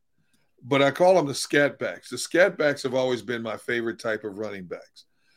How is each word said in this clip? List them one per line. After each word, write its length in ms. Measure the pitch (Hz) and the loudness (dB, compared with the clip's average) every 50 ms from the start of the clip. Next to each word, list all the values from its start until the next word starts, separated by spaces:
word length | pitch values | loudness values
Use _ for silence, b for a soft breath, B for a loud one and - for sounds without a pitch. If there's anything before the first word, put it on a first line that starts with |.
| _ _ _ _ _ _ _ _ _ _ _ _ | _ _ _ _ _ _ _ _ _ _ _ _
but 180 | - 120 139 135 | -4 -2 2 2
I 80 | 139 139 | 2 2
call 240 | 135 - 175 185 190 | 4 4 6 6 6
them 100 | 175 156 | 6 2
the 80 | 139 127 | 0 -4
scat 440 | - - - - 147 143 139 135 - | -6 -4 0 2 2 2 2 0 -4
backs. 320 | 123 101 87 - - - | -6 -6 -6 -10 -12 -14
The 80 | - - | -12 -10
scat 380 | - - - 165 185 202 180 | -6 0 4 4 4 4 2
backs 260 | - 156 147 143 143 - | 0 0 0 0 -2 -4
have 100 | 131 123 | -2 -2
always 280 | 131 127 127 127 113 | 0 0 0 -2 -2
been 200 | 101 104 123 117 | -4 -6 -6 -6
my 140 | 113 113 104 | -6 -8 -8
favorite 420 | 104 - - 120 117 113 117 110 113 | -8 -6 -4 -4 -2 -2 -4 -6 -6
type 260 | - 113 107 107 110 | -4 -4 -4 -4 -6
of 140 | 107 95 101 | -10 -8 -8
running 260 | 107 104 101 98 90 | -8 -8 -10 -12 -12
backs. 400 | 82 87 85 - _ _ - _ _ _ _ _ _ _ | -12 -14 -14 -14 _ _ -20 _ _ _ _ _ _ _